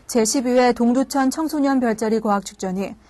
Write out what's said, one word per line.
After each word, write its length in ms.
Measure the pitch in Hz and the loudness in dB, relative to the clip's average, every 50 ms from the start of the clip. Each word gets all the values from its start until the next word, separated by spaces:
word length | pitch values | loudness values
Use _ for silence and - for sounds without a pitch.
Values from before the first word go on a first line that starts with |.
| _ | _
제십이 460 | - - 240 220 214 - 285 240 254 | -4 0 0 0 2 0 -2 0 2
회 220 | 247 254 247 247 240 | 2 4 4 4 2
동두천 580 | 240 240 233 247 262 269 269 - 277 262 269 | 2 2 2 2 2 0 0 0 0 0 0
청소년 480 | - 311 320 294 - 302 277 277 269 262 | 0 -2 -4 -4 -2 0 0 2 2 2
별자리 400 | 247 233 220 220 233 220 220 220 | 0 0 -2 0 0 0 0 0
과학 260 | 220 214 202 202 196 | 0 0 -2 -2 -2
축전이 500 | - - - 190 185 185 190 196 - - - _ _ | -6 -12 -8 -8 -6 -4 -4 -6 -8 -10 -14 _ _